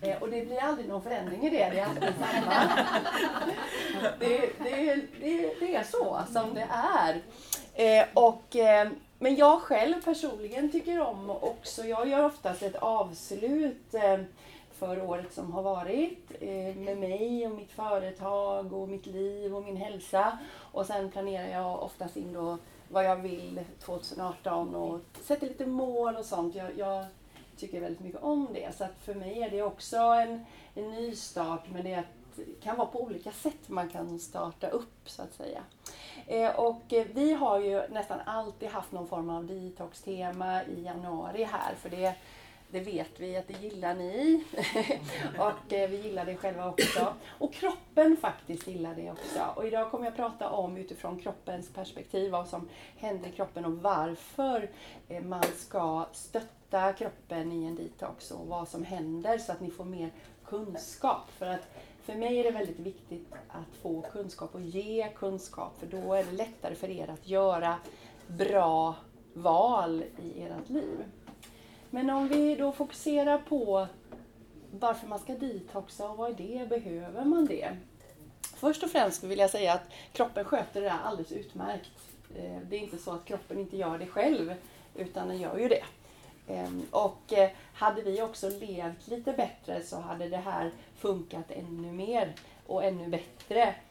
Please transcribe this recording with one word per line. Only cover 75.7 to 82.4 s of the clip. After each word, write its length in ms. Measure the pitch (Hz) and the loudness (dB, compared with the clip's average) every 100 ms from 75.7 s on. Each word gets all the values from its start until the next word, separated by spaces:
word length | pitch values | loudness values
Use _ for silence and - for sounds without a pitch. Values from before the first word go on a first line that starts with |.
| 196 185 - 208 | -10 -10 -8 -8
och 80 | 214 | -4
vad 120 | 233 | -4
är 60 | 202 | -4
det, 340 | 185 247 240 | -6 -6 -2
behöver 560 | 233 233 170 175 190 277 | -2 -2 -8 -8 -2 4
man 200 | 339 302 | 6 4
det? 320 | 180 - 185 - - - - - - - - | 2 -4 -6 -12 -20 -20 -20 -20 -14 -14 -2
Först 280 | 277 311 | 0 2
och 60 | 339 | 2
främst 340 | 339 214 180 | 4 4 2
vill 160 | 185 196 | -4 4
jag 100 | 196 | 4
säga 240 | 208 190 | 6 4
att 180 | 175 - - - | 4 0 -18 -16
kroppen 320 | - 240 202 196 | 0 0 2 0
sköter 360 | 277 202 202 | 0 0 -2
det 60 | 202 | 0
där 120 | 180 | 0
alldeles 280 | 220 202 165 | -2 -4 -6
utmärkt. 600 | 202 202 190 190 208 - - - - - | -8 -10 -8 -6 -6 -8 -20 -20 -20 -16
Eh, 220 | - | -12